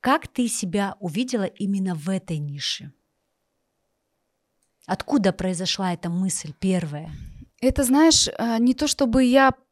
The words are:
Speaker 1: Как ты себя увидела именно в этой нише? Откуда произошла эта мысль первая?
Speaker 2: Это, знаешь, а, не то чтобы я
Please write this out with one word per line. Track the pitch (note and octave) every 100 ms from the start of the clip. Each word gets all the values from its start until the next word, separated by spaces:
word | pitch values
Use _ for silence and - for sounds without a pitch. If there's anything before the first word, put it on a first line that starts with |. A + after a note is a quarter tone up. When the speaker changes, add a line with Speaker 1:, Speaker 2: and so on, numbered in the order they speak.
Speaker 1:
Как | A#3+ D4+ -
ты | - A#3+
себя | - F#3+ F#3 G3 -
увидела | F3+ D#3+ B3+ A#3+
именно | F#3+ - G3 G3 F#3+
в | E3 D3+
этой | F#3+ - D#3+
нише? | D3 C#3+ - - D3 _ _ _ _ _ _ _ _ _ _ _ _ _ _ _ _ _ _ _ -
Откуда | F#3+ - D4 F#3+
произошла | F3+ F#3 F3 F#3 - F#3+
эта | E3+ E3+
мысль | E3+ F#3 - D3+ -
первая? | F#3+ F#3 D#3+ D3 D#3+ D3+ - - - _
Speaker 2:
Это, | C4 C#4
знаешь, | B3+ C#4 D#4+ - - -
а, | A#3 A3+
не | A#3+
то | B3+ D4
чтобы | - C4 A#3+
я | B3+ C4 C4+ C4 _